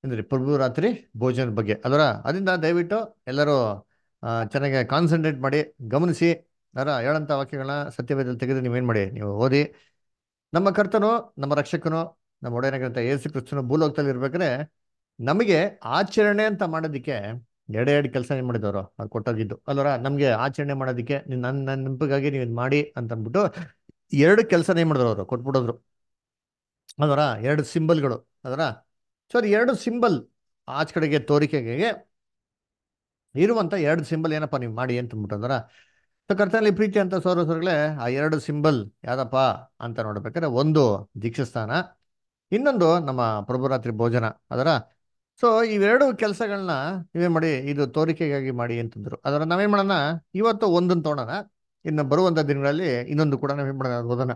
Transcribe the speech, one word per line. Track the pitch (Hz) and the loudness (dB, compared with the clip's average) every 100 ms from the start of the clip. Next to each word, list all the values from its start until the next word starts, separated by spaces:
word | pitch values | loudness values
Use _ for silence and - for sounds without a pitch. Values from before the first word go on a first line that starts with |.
ಅಂದ್ರೆ | 139 117 | -4 -6
ಪ್ರಭು | 101 135 131 143 | -2 -2 2 2
ರಾತ್ರಿ | 131 117 156 - - 113 | 2 0 -2 -2 -10 -2
ಭೋಜನದ | 123 123 127 | -2 0 -2
ಬಗ್ಗೆ | 110 104 104 | -2 -2 -2
ಅದರ. | 123 143 | 0 2
ಅದರಿಂದ | 147 107 - 170 190 | 2 0 -4 -2 0
ದಯವಿಟ್ಟು | 180 156 170 170 208 220 _ - | 0 2 0 0 -2 -4 _ -8
ಎಲ್ಲರೂ, | 135 147 143 113 101 - _ _ _ | 0 2 2 2 -2 -12 _ _ _
ಆ, | 117 117 | -4 -4
ಚೆನ್ನಾಗಿ | 110 143 139 131 120 | -2 -2 0 0 0
ಕಾನ್ಸಂಟ್ರೇಟ್ | 139 170 165 156 139 | 2 2 2 0 0
ಮಾಡಿ | 135 143 151 _ | 0 0 -2 _
ಗಮನಿಸಿ, | 117 131 175 165 170 165 _ _ _ 127 | -2 0 0 2 2 2 _ _ _ -6
ಅದರ | 139 | -2
ಹೇಳಂತ | 135 123 156 147 | -2 0 -2 -2
ವಾಕ್ಯಗಳನ್ನ | 143 135 147 135 143 143 | -4 -4 -6 -6 -6 -6
ಸತ್ಯವೇದದಲ್ಲಿ | - 127 135 127 120 | -8 -4 -2 -2 -2
ತೆಗೆದು | 127 135 | -2 -2
ನೀವೇನ್ | 127 123 123 | 0 0 2
ಮಾಡಿ, | 110 98 | 0 0
ನೀವು | 113 104 | -4 -6
ಓದಿ. | 101 127 139 147 - _ _ _ _ _ _ _ | 0 2 4 2 -6 _ _ _ _ _ _ _
ನಮ್ಮ | 165 196 | 0 2
ಕರ್ತನು, | 190 202 220 208 233 - - | 2 2 2 2 0 -4 -8
ನಮ್ಮ | 139 | -2
ರಕ್ಷಕನು, | 147 143 170 170 160 165 _ _ _ | -2 0 -4 -2 -4 -6 _ _ _
ನಮ್ಮ | 123 120 | -6 -2
ಒಡೆಯನಾಗಿರಂತ | 135 135 127 123 | -2 -2 -4 -2
ಯೇಸು | 117 139 - | -2 -2 -4
ಕ್ರಿಸ್ತನು | 139 123 143 | -8 -6 -6
ಭೂಲೋಕದಲ್ಲಿ | 127 151 156 147 143 | 0 2 2 0 -2
ಇರ್ಬೇಕಾದ್ರೆ | 127 135 160 170 127 151 _ _ _ _ _ | -2 -2 -2 -2 -2 -6 _ _ _ _ _
ನಮಗೆ | 123 175 226 165 196 202 | -2 0 4 4 2 -4
ಆಚರಣೆ | 113 143 196 - 208 202 | -4 -2 0 2 2 4
ಅಂತ | 220 202 | 0 0
ಮಾಡೋದಕ್ಕೆ | 185 160 160 139 123 123 101 120 - _ - | -4 -2 -4 -6 -6 -6 -6 -10 -14 _ -8
ಎರಡೇ | 107 127 | -2 4
ಎರಡು | 143 143 | 4 2
ಕೆಲಸ | 131 123 | -2 -2
ಏನ್ | 135 127 | -4 -2
ಮಾಡಿದವರು | 117 104 98 | -2 -2 -4
ಅವ್ರು | 95 - 110 | -8 -10 -8
ಕೊಟ್ಟೋಗಿದ್ದು | 117 107 110 110 - - | -6 -4 -2 -4 -6 -4
ಅಲ್ವರ. | 139 139 131 | 0 0 0
ನಮ್ಗೆ | 131 143 139 | -2 2 2
ಆಚರಣೆ | 110 131 135 143 | 2 0 -2 -4
ಮಾಡೋದಕ್ಕೆ | 139 131 123 120 139 139 | -2 -2 -4 -4 -4 -4
ನೀನ್ | 127 | -6
ನನ್, | 123 139 | -4 -4
ನನ್ | 135 135 | -4 -4
ನೆನಪಿಗಾಗಿ | 131 131 147 139 143 | -4 -4 0 0 0
ನೀವ್ | 139 | -2
ಇದ್ | 123 | -4
ಮಾಡಿ | 117 127 147 147 - | -2 0 0 0 -6
ಅಂತ | 117 | -8
ಅಂದ್ಬಿಟ್ಟು | 113 113 160 208 - 165 _ _ _ _ | -6 -2 0 0 -4 -16 _ _ _ _
ಎರಡು | 143 151 190 | 4 6 6
ಕೆಲಸನ | 226 175 165 170 | 6 2 2 2
ಏನ್ | 165 | 2
ಮಾಡಿದ್ರು | 143 120 | 2 2
ಅವರು | 104 95 | 0 -4
ಕೊಟ್ಬಿಡೋದ್ರು | 123 127 135 120 - _ _ _ _ _ _ _ _ _ _ _ - | -6 0 0 0 -6 _ _ _ _ _ _ _ _ _ _ _ -2
ಅಲ್ವರ, | 151 139 147 110 | 2 4 2 0
ಎರಡು | 117 151 | 0 0
ಸಿಂಬಲ್ಗಳು | 147 170 160 165 139 113 _ _ | 0 -2 2 2 2 -4 _ _
ಅದರ. | 131 135 156 110 _ _ _ _ _ | -10 -4 -4 -4 _ _ _ _ _
So | 240 | -2
ಅದು | 214 | 2
ಎರಡು | 208 240 | 4 4
ಸಿಂಬಲ್ | 247 - 233 233 151 - _ _ _ - | 2 -2 0 2 2 -4 _ _ _ -10
ಆಚ್ | 131 156 | -4 -2
ಕಡೆಗೆ | - 156 147 | 0 2 0
ತೋರಿಕೆಗೆ | 113 147 147 151 113 127 220 - _ _ _ _ _ _ _ _ _ _ _ _ _ | 4 2 4 0 -2 -2 -2 -4 _ _ _ _ _ _ _ _ _ _ _ _ _
ಇರುವಂತ | 135 190 226 175 | 2 2 2 0
ಎರಡು | 196 147 170 | 0 0 0
ಸಿಂಬಲ್ | 160 160 160 | 0 -2 0
ಏನಪ್ಪ | 156 151 139 | -2 -2 -4
ನೀವು | 120 | -6
ಮಾಡಿ | 110 127 123 | -6 -2 -2
ಅಂತ | 120 | -4
ಅಂದ್ಬಿಟ್ಟು | 110 101 104 | -8 -6 -4
ಅಂದ್ರ. | 120 131 - _ _ _ _ _ _ | -2 -4 -6 _ _ _ _ _ _
So | 196 | 0
ಕರ್ತನಲ್ಲಿ | 202 226 214 | 2 4 2
ಪ್ರೀತಿ | 196 214 208 | 2 2 2
ಅಂತ | 185 | 0
ಸಹೋದರ | 185 185 175 | 0 0 0
ಸಹೋದರಿಗಳೇ, | 160 165 180 156 151 151 | 0 0 0 0 0 -2
ಆ | 120 | -2
ಎರಡು | 131 151 156 | 0 0 0
ಸಿಂಬಲ್ | - 147 156 139 101 _ | -2 0 2 2 -2 _
ಯಾವ್ದಪ್ಪ | - 127 123 131 131 104 - _ | -6 -4 -2 2 2 2 -8 _
ಅಂತ | 120 117 | -8 -6
ನೋಡ್ಬೇಕಾದ್ರೆ | 107 104 107 170 160 | -6 -6 -6 -4 -2
ಒಂದು | 120 147 156 127 98 101 117 | 2 4 6 4 2 -4 -8
ದೀಕ್ಷಾಸ್ನಾನ, | 117 117 127 123 107 151 185 _ _ _ _ _ _ | -6 -4 -4 -4 -4 -4 -4 _ _ _ _ _ _
ಇನ್ನೊಂದು | 202 285 254 170 175 | 0 2 4 4 4
ನಮ್ಮ | 147 127 117 107 | 0 0 0 0
ಪ್ರಭುರಾತ್ರಿ | 101 127 131 131 117 | -2 -2 0 -2 -2
ಭೋಜನ | 110 117 120 113 | 0 0 2 -2
ಅದರ. | - _ 123 143 143 - _ _ _ _ _ | -6 _ -2 2 0 -2 _ _ _ _ _
So | 240 220 226 | 2 4 2
ಇವೆರಡು | 208 196 247 277 214 | 2 4 6 4 2
ಕೆಲ್ಸಗಳನ್ನ | 214 202 226 202 190 143 143 190 165 | -2 -2 -4 -4 -2 -2 -2 -6 -8
ನೀವೇನ್ | 165 175 | -2 2
ಮಾಡಿ, | 160 160 139 | 2 2 0
ಇದು | 139 143 139 | -2 -2 -2
ತೋರಿಕೆಗಾಗಿ | 156 160 156 160 143 131 | 0 0 0 0 -2 -2
ಮಾಡಿ | 123 120 117 | -4 -4 -4
ಅಂತಂದ್ರು. | 117 113 104 110 | -4 -8 -10 -6
ಅದರ | - 147 | -2 -2
ನಾವೇನ್ | 160 175 208 | 0 0 2
ಮಾಡೋಣ, | 208 196 185 143 165 _ | 2 2 0 0 -4 _
ಇವತ್ತು | 185 220 214 220 | 0 0 2 2
ಒಂದನ್ | 175 175 175 | 4 4 2
ತಗೊಳೋಣ, | 156 147 113 175 196 _ _ _ | 0 -4 -4 -8 -10 _ _ _
ಇನ್ನು | 160 151 | -4 -2
ಬರುವಂತ | 139 147 185 160 | 2 4 4 2
ದಿನಗಳಲ್ಲಿ | 143 139 139 151 180 123 | 0 0 0 0 0 -2
ಇನ್ನೊಂದು | 123 147 151 135 | -2 0 2 0
ಕೂಡ | 143 | -2
ನಾವೇನ್ | 139 139 135 | -2 -4 -4
ಮಾಡೋಣ, | 131 120 | -4 -2
ಓದೋಣ. | 117 120 127 | -2 -2 -2